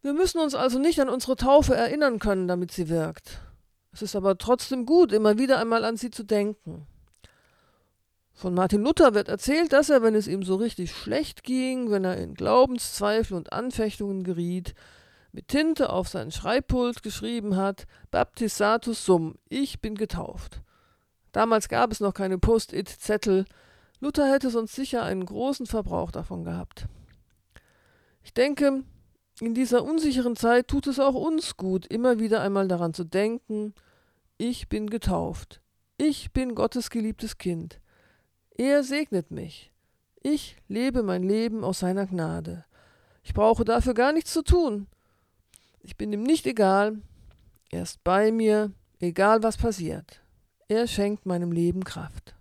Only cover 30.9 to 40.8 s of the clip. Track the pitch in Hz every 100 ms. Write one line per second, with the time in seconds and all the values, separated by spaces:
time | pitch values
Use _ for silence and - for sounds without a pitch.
30.9 | 269 277 262 311 320 - - 190 185 -
31.9 | 226 247 233 220 220 196 196 196 180 170
32.9 | 160 165 185 214 233 _ 214 214 - _
33.9 | _ _ _ _ _ 233 247 - 214 214
34.9 | 220 - 175 165 165 - - _ _ _
35.9 | _ 302 277 - - 262 220 226 247 -
36.9 | 233 220 214 220 - 185 170 165 - _
37.9 | _ _ _ _ _ _ - 254 285 262
38.9 | 277 302 196 254 - - - - _ _
39.9 | _ _ _ 269 294 - - _ 202